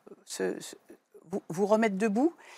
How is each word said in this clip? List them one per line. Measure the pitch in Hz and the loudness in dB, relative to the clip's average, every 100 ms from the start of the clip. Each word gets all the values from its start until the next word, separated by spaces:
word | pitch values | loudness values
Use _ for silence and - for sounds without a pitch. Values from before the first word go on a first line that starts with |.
| - - - | -20 -20 -14
se, | - - - | -6 -6 -6
se, | - - - - _ - - | -10 -18 -20 -20 _ -20 -10
vous, | 190 - | -10 -6
vous | 165 196 | -2 2
remettent | 220 226 190 | 4 4 2
debout. | 220 202 311 - - | 0 2 0 -2 -20